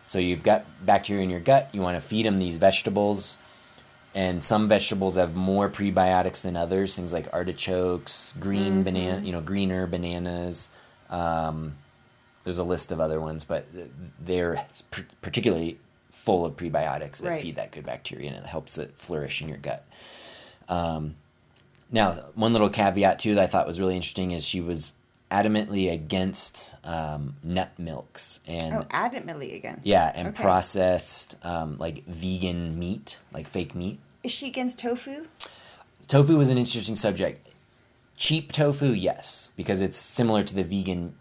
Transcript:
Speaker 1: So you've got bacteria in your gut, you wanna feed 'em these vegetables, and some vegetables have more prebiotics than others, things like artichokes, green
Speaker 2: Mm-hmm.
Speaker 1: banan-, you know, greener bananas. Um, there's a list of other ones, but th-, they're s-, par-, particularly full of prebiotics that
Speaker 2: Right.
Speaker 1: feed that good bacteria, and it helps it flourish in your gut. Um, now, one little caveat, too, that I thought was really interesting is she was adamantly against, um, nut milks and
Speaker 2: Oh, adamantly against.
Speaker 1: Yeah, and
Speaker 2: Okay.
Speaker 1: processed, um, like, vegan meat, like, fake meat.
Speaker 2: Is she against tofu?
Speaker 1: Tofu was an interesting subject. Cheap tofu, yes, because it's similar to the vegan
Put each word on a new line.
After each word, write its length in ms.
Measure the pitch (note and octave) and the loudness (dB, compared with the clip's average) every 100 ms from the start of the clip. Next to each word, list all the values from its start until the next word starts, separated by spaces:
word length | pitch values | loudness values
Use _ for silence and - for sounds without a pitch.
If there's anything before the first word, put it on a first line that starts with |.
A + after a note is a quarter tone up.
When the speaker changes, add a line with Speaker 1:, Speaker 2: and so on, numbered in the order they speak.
| - | -4
Speaker 1:
So 120 | F#2+ | 0
you've 240 | F2+ E2+ | 0 2
got 220 | G#2+ G#2 - - F#2 | 4 4 2 -4 2
bacteria 380 | G2+ - G2+ | 2 2 0
in 60 | F#2 | 0
your 80 | F2+ | 0
gut, 300 | E2+ C3+ - | 4 4 4
you 80 | G2+ | -2
wanna 180 | F2+ F2 | -2 -2
feed 240 | - G#2+ A2 | -2 0 2
'em 120 | G2 | 2
these 180 | F2+ E2 | 0 4
vegetables, 800 | F#2+ - A2 G2+ G#2 G2+ - - - - - - - - - G2 | 4 4 2 2 2 0 -4 -8 -16 -20 -20 -20 -20 -20 -8 -2
and 260 | F#2 F2+ | 0 0
some 260 | - G#2+ G#2+ | 2 4 6
vegetables 500 | G#2 - G2 F#2+ F2+ | 4 4 0 2 2
have 180 | F2 F2 | 2 2
more 340 | F#2 G2 G2 | 2 4 2
prebiotics 720 | G2 G2+ F#2 F#2 F#2 F2+ - | 0 0 4 4 4 2 -2
than 140 | F#2 F2 | -4 -2
others, 400 | E2+ F#2+ F#2+ F#2 | 0 0 0 -2
things 180 | F2 | -4
like 140 | E2 - | -4 -4
artichokes, 1000 | E2+ F2+ E2 - F2+ F2+ F2+ - - - - | -4 -4 -4 -2 0 0 -2 -4 -6 -6 -6
green 440 | G2 G2+ G2 F#2+ | -2 0 2 2
Speaker 2:
Mm-hmm. 40 | F#2+ | 2
Speaker 1:
banan-, 360 | F#2 F2+ F#2+ F#2+ | 0 0 -2 -4
you 60 | |
know, 100 | F2 | -6
greener 440 | D#2+ G2 G2 F#2 F2+ | -2 0 0 0 0
bananas. 840 | F2 F2 F2 F2 F2 F2 E2+ - - - _ - | -2 -4 -4 -4 -4 -4 -4 -6 -10 -20 _ -10
Um, 600 | F2 E2+ E2 D#2+ D#2 D#2 C#2+ - _ _ _ _ _ | -4 -2 0 -2 -4 -8 -12 -18 _ _ _ _ _
there's 140 | F#2+ F2+ | -6 -2
a 60 | |
list 280 | F2 E2+ - | 0 -2 -2
of 80 | E2 | -2
other 200 | D#2 D#2 | 0 0
ones, 240 | D#2+ D#2+ - | -4 -8 -6
but 260 | D#2 - | -6 -6
th-, 160 | F2 D2 C2+ E2+ - | -14 -16 -16 -18 -12
they're 360 | E2+ F2+ F2 D#2 | -2 0 0 -2
s-, 260 | - - - | -6 -14 -14
par-, 160 | - - _ | -12 -14 _
particularly 560 | D#2+ A#2+ A2+ E2+ E2 D2 _ _ _ | -6 0 2 2 -2 -8 _ _ _
full 320 | - - F#2 | -6 0 2
of 120 | E2 C#2+ | 2 -4
prebiotics 640 | E2+ D2 D#2 C#2+ D2 - | -4 -2 -2 -4 -8 -8
that 120 | B2 | -6
Speaker 2:
Right. 120 | D#3+ | -6
Speaker 1:
feed 140 | E2 D2 | -6 -8
that 140 | - | -10
good 140 | - - | -12 -12
bacteria, 440 | B1 - - C#2 | -10 -12 -10 -10
and 80 | - | -12
it 60 | E2+ | -10
helps 320 | D#2+ - E2 | -10 -8 -10
it 140 | C#2+ - | -10 -14
flourish 460 | - D#2+ C#2 - | -8 -6 -4 -6
in 40 | D#2 | -8
your 100 | - | -8
gut. 280 | C#2 - - - - - - - - - - | -8 -10 -12 -20 -20 -20 -20 -20 -20 -18 -4
Um, 480 | F2 E2+ D#2+ D2+ D2+ _ _ _ _ _ _ _ | -2 0 -2 -6 -10 _ _ _ _ _ _ _
now, 220 | A2+ G2 E2+ C#2+ | 2 2 0 -8
one 180 | A2 A2 | 0 4
little 160 | A2+ G#2 | 6 4
caveat, 500 | A2 G2+ F#2+ F#2+ F2+ | 4 4 6 4 4
too, 160 | A2 G2+ | 4 4
that 80 | |
I 40 | F#2 | 4
thought 200 | F#2+ D#2+ | 4 2
was 120 | E2+ | 0
really 160 | F#2+ F2+ | 0 0
interesting 360 | E2+ - F#2 | -2 -2 -2
is 120 | E2+ D2 | -2 -2
she 160 | F2+ | -2
was 320 | E2+ E2 D2 - _ _ _ | -2 -4 -6 -8 _ _ _
adamantly 600 | G2+ G#2+ G#2+ G#2+ G2+ F#2 | 2 4 2 0 0 0
against, 840 | D#2 D#2 F#2+ F#2+ - - - - - | 0 -2 -2 0 -2 -6 -8 -12 -14
um, 520 | - E2 D#2 D2+ C#2 C#2 | -8 -4 -4 -6 -8 -8
nut 260 | D#2+ F2+ F2+ - | -4 -2 -2 -6
milks 640 | E2 C2+ - - - - - | -10 -10 -12 -8 -8 -8 -8
and 260 | E2 D#2+ | -6 -4
Speaker 2:
Oh, 80 | - - | -4 -4
adamantly 640 | E3 A#3 B3+ - D3+ C3 - | -4 -4 -6 -10 -10 -12 -12
against. 300 | A#2+ - G2+ | -12 -6 4
Speaker 1:
Yeah, 260 | F#2+ D#2+ - | 6 4 0
and 140 | F2 | -6
Speaker 2:
Okay. 120 | - | 0
Speaker 1:
processed, 960 | G2+ F#2 F2+ G2 F#2 F2+ - - - - F2 | 4 4 4 4 4 4 0 -4 -4 -8 -6
um, 320 | E2+ D#2 D2 | -4 -4 -6
like, 260 | D#2+ C#2+ - | -8 -8 -12
vegan 720 | E2 F#2 F#2 F#2 F2 E2+ E2 | -6 -4 -2 -2 -2 -4 -4
meat, 400 | F2 - - - - | -4 -4 -6 -10 -12
like, 160 | - D3+ | -14 -8
fake 280 | F#2+ D#2+ F2+ | -6 -6 -6
meat. 240 | F2+ C#3 - _ | -6 -8 -16 _
Speaker 2:
Is 80 | B3+ | -8
she 160 | - C#4 | -6 -6
against 320 | C4 B3 - | -4 -4 -4
tofu? 480 | A#3+ A#3+ C#4 C#4+ D#4+ - - - - - - _ - | -4 -6 -6 -12 -12 -12 -12 -14 -20 -20 -20 _ 2
Speaker 1:
Tofu 280 | C#3 C#3+ D#3 | 6 8 6
was 140 | C3+ | 6
an 80 | B2+ | 4
interesting 380 | A#2+ A#2 G2+ G#2 | 2 -2 -2 0
subject. 500 | G#2+ F2+ E2+ - - _ _ _ _ _ _ - | 0 0 -2 -4 -16 _ _ _ _ _ _ -4
Cheap 340 | - D#3+ - | 0 0 0
tofu, 400 | - D3 C#3+ C#3+ | 2 2 4 2
yes, 600 | G#2 F2+ - - - - - | 4 0 -2 -6 -8 -10 -6
because 260 | G2+ F#2+ | 0 2
it's 160 | F#2+ - | 2 0
similar 460 | - - A#2 G#2+ | -2 2 4 4
to 100 | G2+ F#2+ | 2 -2
the 80 | |
vegan 500 | E2+ G2 F#2+ F2 E2+ - | 0 0 0 -2 -6 -8